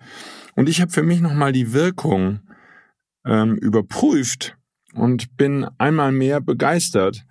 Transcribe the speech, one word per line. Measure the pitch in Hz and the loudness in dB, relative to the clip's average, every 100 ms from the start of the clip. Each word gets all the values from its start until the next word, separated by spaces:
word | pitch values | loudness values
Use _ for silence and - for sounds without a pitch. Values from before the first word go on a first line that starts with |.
| - - - - - | -20 -20 -20 -20 -10
Und | - 143 | 0 0
ich | 160 | 2
hab | 175 | 0
für | 156 | 0
mich | 160 175 | 0 2
nochmal | 165 147 139 | 0 2 2
die | 131 117 | 2 0
Wirkung, | 131 180 185 165 95 95 101 - - _ - _ _ _ _ 123 | 0 0 -2 -2 0 0 -2 -10 -20 _ -20 _ _ _ _ -2
ähm, | 110 110 107 | 0 2 0
überprüft | 113 110 101 - 302 156 123 - - - _ _ _ | 0 0 -2 0 2 2 -2 -6 -10 -14 _ _ _
und | 120 120 123 - - | -2 0 0 -4 -2
bin | 143 143 - - | 0 0 -4 -2
einmal | 139 156 139 | 0 2 0
mehr | 135 131 143 | 0 0 0
begeistert | - 123 135 170 - 101 95 110 - | -2 -2 0 0 0 0 0 -4 -16